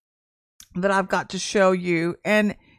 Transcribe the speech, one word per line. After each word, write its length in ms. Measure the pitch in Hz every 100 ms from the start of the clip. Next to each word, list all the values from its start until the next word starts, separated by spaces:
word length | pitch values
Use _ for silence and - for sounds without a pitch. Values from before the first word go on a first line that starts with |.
| _ _ _ _ _ - -
that 160 | 175 196
I've 180 | 196 190
got 220 | 185 -
to 80 | 190
show 340 | - 214 190
you. 440 | 190 180 170 170 -
And 320 | - 214 214 - _